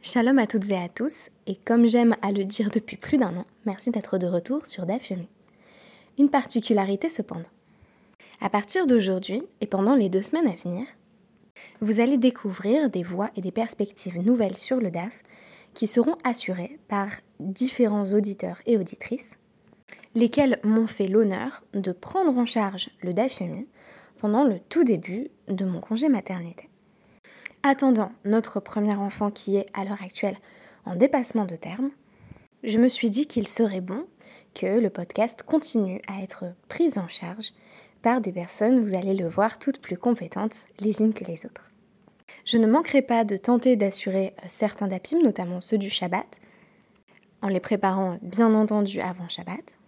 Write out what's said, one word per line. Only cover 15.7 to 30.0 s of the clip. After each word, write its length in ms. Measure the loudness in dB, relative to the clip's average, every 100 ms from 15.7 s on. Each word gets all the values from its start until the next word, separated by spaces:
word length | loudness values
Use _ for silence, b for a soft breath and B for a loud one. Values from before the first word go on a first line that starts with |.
| -4
qui 100 | 0
seront 320 | 4 2 2
assurées 560 | -2 -4 -4 -6 -6 -12 _
par 220 | -4 -4 -8 -16 _
différents 720 | -6 -2 -2 2 2 2 2
auditeurs 460 | 2 0 -4 -8 -8 0
et 120 | 0
auditrices, 600 | 0 -8 -8 -8 -8 -16 _ _ _ _ _ B B 2
lesquels 440 | 2 4 2 2
m'ont 240 | 2 2 2
fait 200 | -2 2
l'honneur 540 | 4 4 0 -6 -10 _ -6
de 160 | -4
prendre 440 | -6 -4 0 2 2
en 80 | 0
charge 420 | 0 -2 -4 -10 _
le 100 | -4
Daf 260 | 0 -2 -2
Yomi 280 | -8 -8 -12 B B B B B
pendant 280 | 0 2 2
le 120 | 0 -4
tout 160 | 0
début 440 | 2 2 -2 -8 -10 _ -8
de 160 | -4
mon 160 | -2 -4
congé 300 | -4 -2 2
maternité. 600 | 2 0 -8 -10 -16 -20 _ _ B B B B B B B
Attendant 480 | 0 4 4 4 2 -4 0
notre 340 | 2 2 -6
premier 360 | -6 -2 0 0
enfant 340 | -4 -2 -4
qui 260 | -4 -2 0
est 120 | -2 -8
à 100 | -6
l'heure 160 | -8